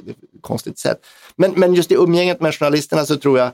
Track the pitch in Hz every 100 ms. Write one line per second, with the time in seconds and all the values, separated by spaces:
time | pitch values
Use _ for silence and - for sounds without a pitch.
0 | - - _ - - - - - - -
1 | _ - - - 185 190 180 180 165 -
2 | 175 170 180 175 165 139 147 151 139 160
3 | 143 147 143 131 123